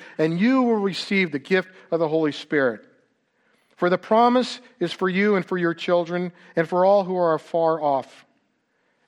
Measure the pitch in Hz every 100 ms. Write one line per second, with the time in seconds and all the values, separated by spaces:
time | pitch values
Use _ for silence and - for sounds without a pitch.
0 | - - 160 170 233 262 247 220 196 165
1 | - 196 175 143 - 185 180 - - 165
2 | 160 160 151 135 - 151 131 107 - _
3 | _ _ _ _ _ _ _ _ 175 180
4 | - 220 240 247 240 - - _ 170 -
5 | 185 180 208 196 185 180 170 165 - 175
6 | 165 175 180 - - - 160 180 185 202
7 | 180 185 170 156 - 170 165 160 147 135
8 | - - _ _ _ _ _ _ _ _